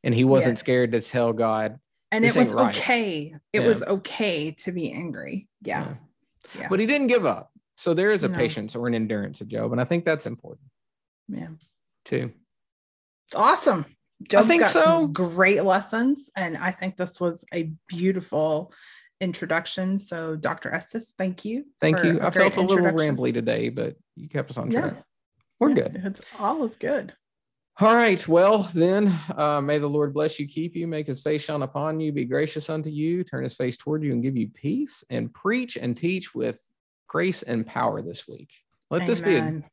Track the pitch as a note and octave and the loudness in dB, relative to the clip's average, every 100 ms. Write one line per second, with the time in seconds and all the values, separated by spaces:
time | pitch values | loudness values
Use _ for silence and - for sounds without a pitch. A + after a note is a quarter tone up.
0 | - A#2 C3 C3+ B2 A2+ - B2+ B2 A2+ | 0 2 6 6 4 0 0 2 2 0
1 | G#2+ B2+ A#2 A2 A2+ A2 G#2+ B2 _ _ | -2 0 0 2 0 0 -2 -6 _ _
2 | _ A3 A#3 - B3 G#3+ B3+ G3+ - A#3+ | _ 2 4 4 2 2 2 0 0 0
3 | G#3+ D#3+ D3 D#3+ _ G#3+ A#3 G#3+ - G3 | 0 -4 -8 -14 _ 0 2 2 0 -4
4 | - - G#3 E3 D3+ D3+ - F3+ D#3+ A2+ | -4 -4 -2 -2 -4 -8 -8 -6 -6 -6
5 | E3+ B2 C#2 G3 - _ - F3+ - - | -10 -10 -8 -10 -12 _ -6 -6 -6 -10
6 | _ _ _ _ - - - F#3+ A3 D4 | _ _ _ _ -20 -14 -2 0 2 2
7 | C4 A#3+ D#3 G2+ - _ _ _ - E3+ | 2 2 2 -2 -6 _ _ _ -2 2
8 | G3+ G#3 D3+ F#2+ A#2+ D#3 G#2+ A#2 A#2+ A#2 | 2 2 0 0 -2 -2 -8 -6 -2 -2
9 | A2 G#2+ G2+ - G#2 A2 A2 A#2 B2 E3+ | 0 -2 -4 -8 -10 -4 -2 -2 0 0
10 | E3+ D#3 D#3 C3 - - _ _ _ _ | 0 -2 -4 -12 -16 -20 _ _ _ _
11 | _ _ - G3 E3 D#3+ _ _ _ _ | _ _ -14 -12 -12 -16 _ _ _ _
12 | - C3 B2 - _ _ _ _ _ _ | -6 -4 -4 -10 _ _ _ _ _ _
13 | _ _ _ - D4 F4+ - F#3+ D3 _ | _ _ _ 2 4 4 4 2 -4 _
14 | _ _ - - A3+ E4+ D#4 - D#4 E4 | _ _ 2 4 6 6 6 6 6 6
15 | D4+ C#4 F3 E3+ F#3 G3+ F#3+ F#3 G3+ A3 | 2 0 -2 4 4 4 4 2 2 -2
16 | B3+ C#4 - - F3 E3 F3+ F#3 F#3 - | 0 0 -4 -6 -6 -4 -4 -4 -8 -6
17 | F3+ - F3 E3 - F3 D#3+ D#3 _ F3 | -8 -2 -4 -4 -8 -6 -6 -8 _ -2
18 | F#3 F#3+ - D3 D#3 D3+ F3+ - - - | 0 0 -2 -2 0 0 -4 -16 -20 -20
19 | _ _ F#3+ F3 F3+ E3 E3+ - F#3 G3 | _ _ -6 -6 -2 -2 -2 -6 -2 -4
20 | - E3+ D#3+ D#3 D3+ D#3 - E3+ - A3+ | -4 -8 -6 -4 -4 -4 -6 -8 -6 -10
21 | A#3 - F#3+ F#3 G#3 A#3 D4 _ D#3 E3 | -12 -6 -4 -4 -8 -8 -8 _ 2 4
22 | E3+ E3 - F3+ F#3+ F#3+ F#3+ G3 F3 D#3+ | 4 2 0 4 2 4 2 4 4 2
23 | D3+ C3 B2 A#2 A2+ A2 A#2 B2 A2 - | 0 0 0 -2 -2 -2 -2 -4 -6 -8
24 | _ - D3+ D3+ - B2+ A#2+ A#3 E4+ - | _ -20 -8 -8 -6 -6 -2 0 -2 -6
25 | _ _ _ _ _ _ C#4 C#4 - - | _ _ _ _ _ _ 2 2 0 -4
26 | F#3+ G3 - - G#3 D#4 A#3+ - - C#4+ | -10 -10 -16 -6 -4 -2 -4 -4 -4 -4
27 | G3+ - _ _ _ _ _ - G#3+ A#3 | -6 -16 _ _ _ _ _ 2 6 6
28 | A#3 F#3 - E3 F#3+ G#3+ F#3 E3+ E3+ G3 | 6 2 4 6 6 4 2 2 2 4
29 | G#3 E3+ D3+ - D3+ D3 C#3 D3 D3 D3 | 2 2 -4 -2 0 0 2 0 2 0
30 | D3 C#3 D3+ D3+ C#3+ D#3+ E3 E3+ E3 D#3 | 0 0 -2 -2 -8 -6 -6 -4 -4 -4
31 | D3+ C3+ D3+ D3+ D3 D3+ C3 C#3+ D3+ D#3+ | -6 -4 -2 -2 -2 -4 -4 -4 -4 -2
32 | D#3 D3 B2 C#3 D3+ D#3 D3+ D#3 D#3 D3 | -2 -2 -2 0 -2 -4 -6 -6 -6 -4
33 | D#3 F3 F3+ C3 C3 - B2+ A#2+ - D#3 | -2 -2 -4 -6 -8 -4 -4 -4 -6 -4
34 | D3 B2 B2+ C3 G#2+ _ C#3 A#3 D4 - | -2 -2 -2 -2 -4 _ -4 -2 -4 -8
35 | - B2 A#2 - G3 A#3+ B3 - A#2+ A#2 | -8 -6 -6 -6 -2 -2 -4 -6 -6 -4
36 | E3 F#3 F3+ A#2+ A#2+ A2 _ _ _ _ | -2 -4 -6 -6 -6 -6 _ _ _ _
37 | _ D#3+ F3 F3 - A#2+ A2+ A#2 A#2 G#2 | _ -2 -2 -4 -4 -4 -4 -2 -2 -2
38 | G2+ - - - - _ _ _ _ E3 | -8 -12 -14 -18 -20 _ _ _ _ -4
39 | F#3 A3+ E3+ D#3 D#3+ D#3 D3 | 0 0 2 2 2 -4 -10